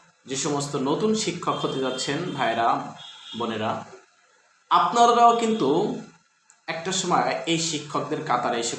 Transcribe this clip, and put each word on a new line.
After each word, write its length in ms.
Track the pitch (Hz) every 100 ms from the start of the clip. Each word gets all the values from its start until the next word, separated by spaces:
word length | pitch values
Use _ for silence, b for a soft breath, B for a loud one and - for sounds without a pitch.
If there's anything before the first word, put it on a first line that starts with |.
| _ _ 117
যে 100 | 135
সমস্ত 400 | 160 143 143 143
নতুন 380 | 131 160 214
শিক্ষক 380 | 214 - 170 -
হতে 280 | 139 151 135
যাচ্ছেন 520 | 131 123 - 143 175
ভাইরা, 600 | 143 117 113 117 139 - - - - - 113
বোনেরা, 460 | 113 107 110 - - - - _ _ _ _ _ -
আপনারাও 680 | 170 220 240 233 240 233 233
কিন্তু 640 | 220 214 131 160 214 - - - _ _ _ _ -
একটা 260 | 165 185
সময় 500 | 185 175 180 135 127 -
এই 120 | 165
শিক্ষকদের 680 | - 147 - 151 139 147
কাতারে 360 | 127 123 123 117
এসে 160 | 113